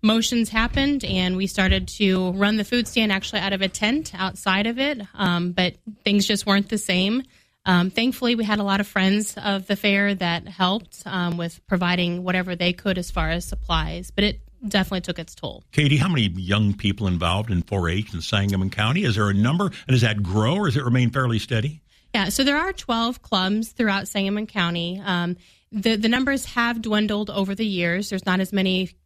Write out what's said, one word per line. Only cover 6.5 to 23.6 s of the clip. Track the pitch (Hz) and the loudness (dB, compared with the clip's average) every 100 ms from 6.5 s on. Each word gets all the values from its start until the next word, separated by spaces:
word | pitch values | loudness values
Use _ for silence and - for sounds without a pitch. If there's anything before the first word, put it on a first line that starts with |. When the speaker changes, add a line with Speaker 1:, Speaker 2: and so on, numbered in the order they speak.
| 196 202 | 2 2
Speaker 1:
the | 214 | -4
same. | - 180 190 240 262 _ _ _ - | 0 0 2 0 -4 _ _ _ 2
Um, | 180 185 | 2 2
thankfully, | 208 240 247 240 | 0 0 0 0
we | 233 | 0
had | 214 208 | 0 0
a | |
lot | 202 196 | 0 0
of | 202 | 0
friends | - 190 202 208 - | 2 4 2 0 -6
of | 208 196 185 | -4 -4 -2
the | 196 | 0
fair | 208 196 202 196 | 2 2 2 0
that | 180 170 - | 0 -2 -6
helped, | - 185 202 202 - - | -2 0 0 -6 -16 -8
um, | 185 175 170 | -4 -2 -2
with | 170 - _ | -6 -8 _
providing | 185 175 180 175 175 | 0 2 2 0 -2
whatever | 180 180 180 | -2 -2 -2
they | 175 180 | -2 -2
could | 180 208 185 | 0 -2 -2
as | 175 | -2
far | - 160 | -2 -2
as | 170 - | -2 -6
supplies, | - - 165 156 165 180 | -8 -2 0 0 -6 -8
but | - | 0
it | 202 - - _ 233 | 0 0 -12 _ -2
definitely | 196 190 190 | 0 0 -2
took | 175 170 | -6 -8
its | 165 | -10
toll. | - - - - | -12 -12 -12 -4
Speaker 2:
Katie, | - 147 143 | 0 4 4
how | 170 | 2
many | 160 107 | 2 0
young | 87 92 101 104 | -2 0 2 2
people | 98 101 92 98 | 2 0 0 0
involved | 90 85 92 113 | 0 0 0 0
in | 90 | -2
four | 82 98 87 | 0 0 0
H | 87 107 | 0 -4
in | 87 | -8
Sangamon | 82 104 98 98 95 | -2 0 2 0 0
County? | - 107 156 | 0 0 0
Is | 190 107 | 0 2
there | 104 | 2
a | |
number, | 98 113 165 190 | 4 4 2 0
and | - - | -4 2
does | 127 | 4
that | 113 107 | 4 2
grow, | 95 101 110 180 | 0 2 2 2
or | 202 | 2
does | 127 | 0
it | |
remain | 123 123 123 | 2 2 2
fairly | 123 127 113 | 2 0 0
steady? | - 117 139 151 _ _ _ | 0 -2 -2 -6 _ _ _
Speaker 1:
Yeah, | 226 196 | -2 0
so | 214 | 2
there | 269 285 | 2 2
are | 349 | 0
twelve | 370 - 226 233 254 | -6 -4 -2 0 -4
clubs | - 202 185 208 | -2 0 2 0